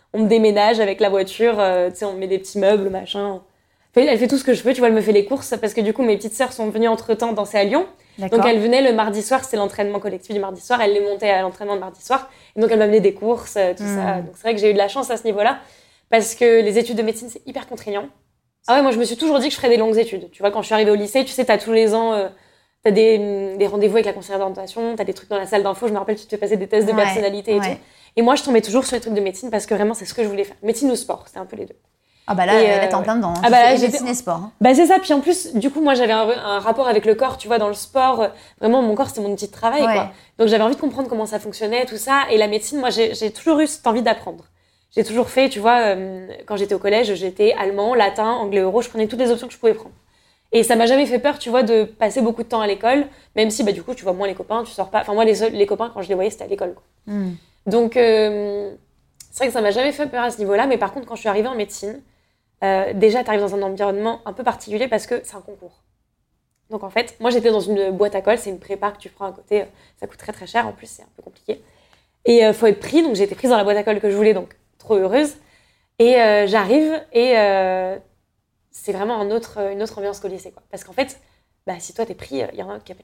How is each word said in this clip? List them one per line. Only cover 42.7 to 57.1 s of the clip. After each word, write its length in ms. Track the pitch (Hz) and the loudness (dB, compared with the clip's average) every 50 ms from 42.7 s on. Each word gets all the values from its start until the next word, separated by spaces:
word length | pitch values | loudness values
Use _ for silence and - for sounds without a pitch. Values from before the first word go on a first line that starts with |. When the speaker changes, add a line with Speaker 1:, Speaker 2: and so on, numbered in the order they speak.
| 294 285 | -6 -4
Speaker 1:
moi, 100 | 254 247 | -2 -2
j'ai, 240 | 185 214 226 220 - | 0 0 0 0 -2
j'ai 180 | - 220 208 | -4 -6 -6
toujours 280 | - - - 330 311 285 | -6 -2 0 2 2 4
eu 80 | 311 | 2
cette 180 | 294 - - - | 0 -2 -2 -2
envie 140 | 240 220 254 | 0 0 2
d'apprendre. 440 | 226 233 214 220 - 185 165 165 - _ _ _ _ _ _ _ _ _ _ | 0 0 -2 -2 -4 -12 -16 -16 -20 _ _ _ _ _ _ _ _ _ _
J'ai 80 | - 214 | -2 -2
toujours 260 | 214 214 240 240 - | 0 0 -2 -2 0
fait, 180 | - 262 269 262 | 2 2 2 2
tu 100 | 269 208 | 0 0
vois, 200 | 202 233 240 240 | 2 2 4 4
euh, 460 | 233 208 190 185 190 190 190 185 185 185 - - - | 2 2 0 -2 -4 -8 -10 -12 -14 -16 -18 -18 -10
quand 100 | - 208 | -8 -4
j'étais 160 | 196 202 202 208 | -4 -2 -2 -2
au 60 | 185 | -2
collège, 340 | 190 202 208 220 247 208 196 | 0 0 2 2 2 0 -2
j'étais 400 | 165 190 185 185 - 208 214 - | -4 -6 -6 -2 2 2 2 2
allemand, 360 | - 202 190 202 202 202 226 254 | 2 -2 -2 -2 -2 -2 0 2
latin, 360 | 233 208 196 - 226 214 220 | 2 2 2 0 -2 -2 -2
anglais, 300 | 240 240 220 202 202 196 | -2 -2 -4 -2 0 0
euro, 200 | 190 185 190 240 | 0 2 0 0
je 80 | 233 - | -2 -2
prenais 180 | - 220 214 | -2 -4 -4
toutes 120 | 214 262 233 | -2 -2 0
les 100 | 262 233 | 0 0
options 160 | 240 226 262 | 0 -2 -4
que 60 | 240 - | -10 -8
je 60 | - | -2
pouvais 140 | - 226 214 | 0 0 0
prendre. 180 | 220 - - - _ _ _ _ _ _ _ _ _ _ _ | 0 -4 -16 -20 _ _ _ _ _ _ _ _ _ _ _
Et 120 | - 233 214 | 0 2 2
ça 120 | - 240 | 4 2
m'a 100 | 226 233 | 2 4
jamais 200 | 233 262 277 294 | 4 4 4 2
fait 140 | 220 247 240 | 2 0 0
peur, 180 | 247 285 294 - | 0 -2 -4 -4
tu 100 | - 240 | -4 -2
vois, 120 | 226 254 254 | 0 2 2
de 200 | 208 233 220 214 | 4 2 2 2
passer 380 | 208 - - 226 208 208 269 | 0 -2 -2 -2 -2 0 0
beaucoup 200 | 226 233 226 - 233 | 0 0 -2 -4 -6
de 40 | |
temps 140 | - 240 226 | -4 -4 -2
à 60 | 214 | 0
l'école, 380 | 202 196 190 214 233 269 294 277 277 - - _ _ - | -2 -2 0 0 2 2 2 0 -2 -8 -18 _ _ -2
même 160 | 208 220 220 | 0 0 0
si, 120 | 214 - 226 | 0 0 -2
bah, 80 | 208 190 | -2 -2
du 100 | 175 165 | -4 -6
coup, 100 | 247 254 | -10 -12
tu 100 | - 180 | -6 -4
vois 100 | 190 180 | -4 -4
moins 140 | 185 202 | -2 -4
les 60 | 196 185 | -6 -6
copains, 300 | 190 185 - 214 233 226 | -8 -8 -6 -6 -6 -6
tu 80 | 220 | -6
sors 180 | - - 185 - | -8 -8 -6 -4
pas. 120 | 220 214 | -2 -4
Enfin, 120 | - - 202 | -2 -2 0
moi, 100 | 214 226 | 2 2
les 120 | 220 208 | 2 2
seuls, 180 | 196 220 226 220 | 2 0 -2 0
les 120 | 208 202 | 0 0
copains, 260 | 202 208 190 226 233 226 | 0 0 -2 -4 -6 -8
quand 80 | 202 | -10
je 80 | 180 170 | -6 -4
les 60 | 196 | -2
voyais, 140 | 180 190 214 | -2 -2 -4
c'était 160 | 208 - - | -6 -8 -8
à 20 | |
l'école, 260 | 196 - - 190 180 180 | -8 -6 -6 -6 -8 -10
quoi. 100 | - _ _ _ _ _ 208 | -12 _ _ _ _ _ -8